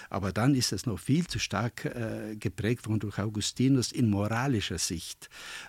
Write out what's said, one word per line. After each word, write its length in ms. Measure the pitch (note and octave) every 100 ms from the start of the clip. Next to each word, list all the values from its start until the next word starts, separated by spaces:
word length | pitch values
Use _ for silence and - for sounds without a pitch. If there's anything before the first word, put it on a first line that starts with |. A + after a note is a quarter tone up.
| -
Aber 200 | F#2+ F#2+
dann 240 | G2 B2+
ist 180 | C3+ -
es 120 | G#2
noch 140 | A#2+ F#2
viel 280 | - D3+ E3+
zu 120 | G#2+
stark, 480 | - G2+ A#2+ - C#3
äh, 500 | B2 A2+ A2 A2 G#2+
geprägt 500 | - - G#2 B2 G#2+
worden 140 | G#2+
durch 180 | G#2 -
Augustinus 760 | G#2+ G#2 - - C3 C3+ A2
in 180 | - A#2
moralischer 680 | G2+ G#2+ A2+ C#3 A2+ - F2
Sicht. 520 | - E2+ - - - - - -